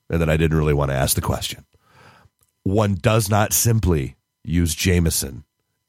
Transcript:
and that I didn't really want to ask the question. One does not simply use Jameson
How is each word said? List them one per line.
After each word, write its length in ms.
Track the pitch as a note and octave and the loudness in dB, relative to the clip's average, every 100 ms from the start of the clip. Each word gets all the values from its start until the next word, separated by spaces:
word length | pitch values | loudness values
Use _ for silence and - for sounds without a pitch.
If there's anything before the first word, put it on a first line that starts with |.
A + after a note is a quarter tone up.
| - | -6
and 120 | E2+ | -2
that 100 | D#2+ | 0
I 60 | D#2+ | 2
didn't 200 | D#2+ D#2+ | 2 2
really 160 | D2+ | 2
want 160 | C#2+ C#2 | 0 0
to 40 | C2+ | -2
ask 200 | C2+ - | -2 -2
the 40 | |
question. 440 | - C2+ - - - _ _ _ - - _ _ _ _ | -4 -6 -8 -12 -18 _ _ _ -20 -20 _ _ _ _
One 320 | F#2+ G2+ G#2 | -2 0 2
does 340 | F#2+ A2+ A2 G2 | 0 0 0 2
not 240 | G#2 G#2+ | 0 2
simply 640 | - A#2+ A2+ F#2 D#2+ C2 - _ _ | 0 0 2 2 0 -2 -10 _ _
use 300 | - E2+ E2+ - | -4 0 0 0
Jameson 680 | F#2+ F2 E2 - C#2 A#1+ - _ _ _ | 0 2 2 -2 -6 -12 -20 _ _ _